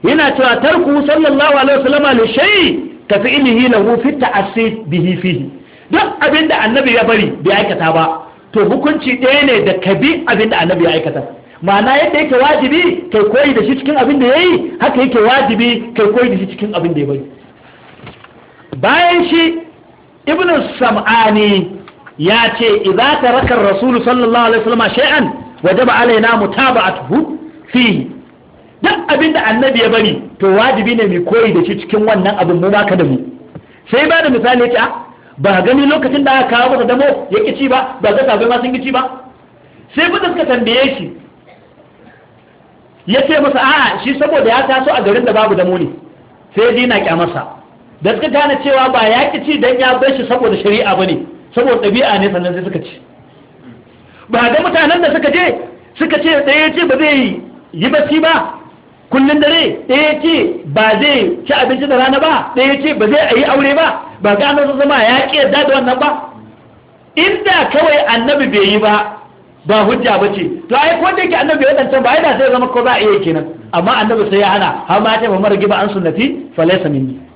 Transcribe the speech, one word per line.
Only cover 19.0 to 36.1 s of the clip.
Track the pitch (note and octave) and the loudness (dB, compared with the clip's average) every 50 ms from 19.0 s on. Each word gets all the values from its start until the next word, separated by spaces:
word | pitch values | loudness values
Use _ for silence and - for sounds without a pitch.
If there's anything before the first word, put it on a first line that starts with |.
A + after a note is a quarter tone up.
| F4 F4 F4 F4 F4 F4 | 4 4 4 2 2 2
shi, | E4 E4 E4 E4 E4+ - - - - - - - - _ - - _ - _ | 2 2 2 0 -2 -4 -10 -14 -20 -20 -20 -20 -20 _ -20 -20 _ -10 _
Ibn | - D#4 F4 F#4 F4 E4 C#4 F#3 - - - | -4 -2 0 0 0 0 0 -2 -6 -4 -2
Sam'ani | B3+ A#3 G#3+ G#3+ - G#3+ A3+ A#3 A3 G#3+ G#3 G#3+ G#3+ G#3 G3+ F#3+ E3+ - - - - - - - - - - | -2 0 0 -2 -2 0 2 2 2 2 2 2 2 2 2 0 -2 -4 -10 -16 -18 -20 -20 -20 -20 -20 -10
ya | - D3+ F3+ G#3+ A#3 A3+ A3 A3 - | -4 -2 0 2 2 0 -2 -2 -2
ce, | A#3 A3+ G3+ G#3 - | 0 0 0 0 0
"Idza | F#3+ F#3+ G#3+ B3 C#4 D4+ C#4+ | 0 0 2 0 0 0 0
taraka | C4 A#3+ A#3+ C4 C4 - B3 | 0 0 2 0 0 0 0
ar-Rasul | A#3 G3+ G3+ F#3+ G3 A#3+ C4 A#3+ A#3+ - | 0 2 0 0 0 0 0 0 0 0
sallallahu | A#3+ B3+ B3 A#3+ A3+ A#3 A#3+ A#3+ | 0 0 0 0 0 2 2 2
alaihi | A3+ A3+ A3 A3 | 2 0 0 0
wasallam | A3+ A#3+ A#3 A3+ G3 - | 0 0 0 0 0 0
shay'an, | A#3+ C#4 C4+ D4 D4+ A#3 D3+ - - - - - - D#3 | 0 0 0 0 0 -2 -2 -6 -10 -16 -18 -16 -4 -2
wajaba | F3 F#3+ G#3+ B3+ A#3+ A3+ A3 | 0 2 2 2 2 2 2
alaina | A#3+ B3 A3+ G#3+ A3 A3+ A#3 | 2 2 2 2 2 2 2
mutaba'atuhu | G#3+ G3+ - - - C4+ C4 B3 A#3 F#3+ F#3 - - C3+ B2 F3+ C#4 D#4+ - - - - - - - - - | 0 0 -2 -2 0 0 2 2 2 0 0 -4 -6 -6 -2 -2 -2 -2 -2 -8 -12 -12 -16 -20 -20 -20 -4
fihi." | - B3+ B3 A3+ F#3 D3 B2+ - - - - - - _ - - - - - - - - - | 0 0 2 2 0 -2 -4 -8 -12 -18 -20 -20 -20 _ -20 -20 -20 -20 -20 -20 -12 -4 -2
Duk | F#4+ G#4 F4+ - | -2 -2 -2 -2
abin | - D4+ C4+ D#4+ D#4+ D#4 | -2 0 0 2 0 0
da | D#4+ - A3 | 0 0 0
annabi | A3+ A#3 C4+ C4 A#3+ A#3 | 0 0 0 0 2 0
ya | A3+ A3 | 0 2
bari, | A3+ A3+ G#3+ F#3+ D#3 - - - - - | 2 2 0 0 -2 -4 -8 -14 -6 -2
to, | F#3+ G3 F#3+ | 0 2 2
wajibi | G3+ A3+ C4 C4 A3+ G3+ A#3 A#3+ | 4 2 2 0 0 0 -2 0
ne | A3+ A3 | 0 0
mu | G3 F3 F3 F3 | 0 0 -2 -2
koyi | E3+ G#3 A#3 A3+ G#3 F#3+ | 0 2 2 2 2 2
da | F3 - | 0 0
shi | G#3 G3+ - | 0 -4 -8
cikin | - - A3 G#3+ G#3+ | -6 -4 -2 0 2
wannan | A3 G#3+ F#3+ F#3 G3 G#3 | 2 2 2 0 -2 0
abin, | G3 F3+ E3 F3 E3+ | 0 0 0 0 0
mu | F3 G3 | 2 2
ma | G#3 G3+ G3+ | 2 0 2
kada | G3+ F#3 F3+ D#3+ | 0 0 0 0
mu. | C#3 C3 A#2+ - - - - - - - - - - - - _ - | 0 0 -4 -4 -10 -14 -18 -20 -20 -20 -20 -20 -20 -20 -20 _ -2
Sai | G#3+ C4 D4+ | 0 0 2
ba | D#4 E4 E4 | 2 2 2
da | D#4+ D4+ | 2 2
misali | B3+ A3+ G3 B3 B3 B3 | 0 2 2 2 2 2
ya | A#3+ A#3+ | 2 0
ce, | A#3+ | 0
"Ah, | A3 A#3 - - - - - - - - - - | -2 -2 -2 -4 -10 -14 -18 -20 -20 -20 -20 -10
ba | - C3+ G3 G3 F#3 F3+ | -2 0 2 2 2 2
gani | A#3+ C4 C#4 C#4+ | 2 2 2 2
lokacin | C#4 D#4 D#4 B3+ C4 | 2 0 0 0 -2